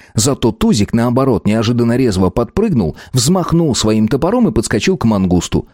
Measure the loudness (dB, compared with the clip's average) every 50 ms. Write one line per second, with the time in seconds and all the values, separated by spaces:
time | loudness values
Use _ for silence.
0 | -20 -6 -4 -2 0 0 -2 0 -2 -2 -2 0 0 0 2 0 0 0 0 0
1 | 0 0 0 0 2 2 0 0 0 0 0 0 0 0 0 0 0 0 0 0
2 | 0 0 0 0 0 0 0 -2 -4 -2 -2 -2 -2 0 0 0 -2 -2 -4 -10
3 | -16 -4 -2 -2 0 2 0 0 0 0 0 0 2 0 0 0 0 0 0 2
4 | 0 0 0 0 0 0 0 2 0 0 0 -2 -2 -2 -2 -2 0 0 -2 0
5 | 0 0 2 2 2 2 2 0 0 -2 -4 -4 -4 -6